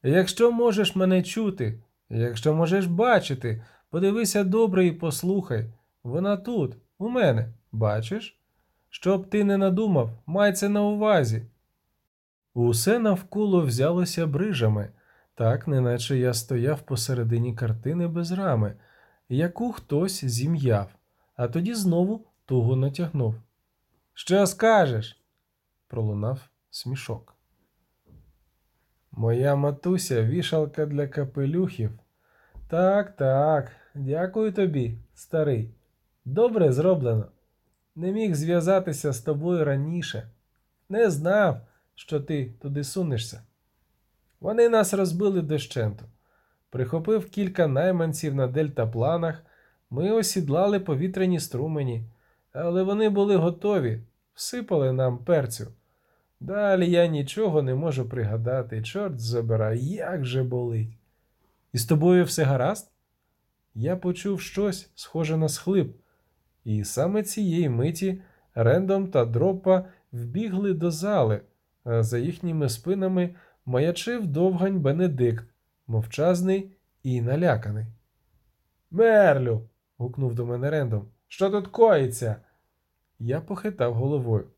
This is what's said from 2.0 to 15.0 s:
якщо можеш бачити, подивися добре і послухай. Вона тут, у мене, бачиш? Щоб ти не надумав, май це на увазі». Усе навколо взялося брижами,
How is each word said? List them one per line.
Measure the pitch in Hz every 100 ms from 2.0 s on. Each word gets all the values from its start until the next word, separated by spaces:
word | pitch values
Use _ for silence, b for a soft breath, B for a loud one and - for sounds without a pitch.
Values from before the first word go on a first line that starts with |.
| _
якщо | 113 120 113 151
можеш | 156 165 190 180
бачити, | 170 240 214 - 131 117 110 B B B
подивися | 165 190 214 214 214
добре | 190 220 220 190 180
і |
послухай. | 165 170 143 175 196 185 113 113 b b b
Вона | 123 143 196 196
тут, | 202 240 131 117 _ _
у | 202
мене, | 151 185 113 113 - _
бачиш? | 113 110 104 113 208 220 _ _ _ _ _ _
Щоб | - 180 196 190
ти | 208
не | 202 196
надумав, | 196 185 220 160 113 - -
май | 180 208
це | 196 202
на | 208
увазі». | 208 208 214 190 120 110 113 _ _ _ _ _ _ _ _ _ _
Усе | 123 120 113 190 233
навколо | 220 185 - 208 208 180
взялося | 151 117 143 175 175 - 160
брижами, | 143 214 151 110 107 101 b